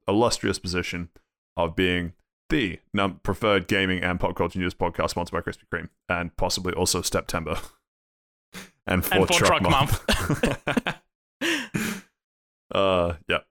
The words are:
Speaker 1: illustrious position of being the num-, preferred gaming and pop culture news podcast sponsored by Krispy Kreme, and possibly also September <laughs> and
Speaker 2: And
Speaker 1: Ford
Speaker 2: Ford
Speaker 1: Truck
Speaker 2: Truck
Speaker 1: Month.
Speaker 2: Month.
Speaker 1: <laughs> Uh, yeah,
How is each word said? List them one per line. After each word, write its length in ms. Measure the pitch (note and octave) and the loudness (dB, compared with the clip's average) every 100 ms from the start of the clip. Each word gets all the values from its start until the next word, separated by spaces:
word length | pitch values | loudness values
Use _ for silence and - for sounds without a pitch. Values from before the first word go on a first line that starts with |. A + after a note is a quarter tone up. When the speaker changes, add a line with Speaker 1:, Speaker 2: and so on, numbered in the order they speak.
| - | 0
Speaker 1:
illustrious 500 | G#2 A#2 - G2 F#2 | 2 2 2 -2 -4
position 500 | F#2 F2+ - F2 E2+ _ _ _ _ - | -4 -4 -4 -6 -8 _ _ _ _ -4
of 200 | E2+ F2 | -2 2
being 360 | F#2 F2+ E2+ - _ _ - | 2 2 -2 -10 _ _ -2
the 280 | D3+ G2 - _ | -2 -2 -6 _
num-, 260 | G2+ G2 - | -2 -2 -2
preferred 440 | - F#2+ G#2+ G2 E2+ | -4 0 4 2 2
gaming 380 | G2+ F#2+ F2+ | 2 2 0
and 160 | F2 F2 | 0 0
pop 160 | F#2+ D#2+ | -2 0
culture 220 | F2 F#2 | -2 -2
news 160 | F2+ | -4
podcast 360 | - F2+ - E2 | -2 -4 -2 -2
sponsored 220 | F2+ F2 | -2 -4
by 80 | F2 | -4
Krispy 220 | G2 - - | -6 -10 -8
Kreme, 160 | F2 E2+ _ - | -8 -8 _ -6
and 260 | F2 E2+ - | -4 -4 -2
possibly 380 | F2+ G2 F#2 | -2 -2 -2
also 260 | F2 F2+ F2 | 0 0 0
September 560 | - F2+ - F2 D#2 E2 - _ _ _ _ | 0 -2 -2 -4 -4 -6 -8 _ _ _ _
<laughs> 720 | _ _ _ _ - - _ - | _ _ _ _ -18 -18 _ -2
and 160 | F#2 | 0
Speaker 2:
And 20 | |
Speaker 1:
Ford 240 | - F#3 C3 | 2 2 4
Speaker 2:
Ford 100 | F3 | 4
Speaker 1:
Truck 160 | G2 D#3+ | 4 4
Speaker 2:
Truck 0 | |
Speaker 1:
Month. 420 | E3 C#3 C#3+ - - - - D3 D#3 C3 - | 4 4 4 0 0 0 0 0 0 -2 -2
Speaker 2:
Month. 340 | C3+ - - | -2 -2 -8
Speaker 1:
<laughs> 0 | _ _ _ - E4 D4+ A3+ - G#3+ F#3+ - _ _ _ _ _ - | _ _ _ -4 -2 -2 -4 -4 -4 -8 -12 _ _ _ _ _ -4
Uh, 400 | - F#2+ F2+ E2+ D#2+ - | 0 2 4 2 -2 -4
yeah, 100 | F2 - | -4 -4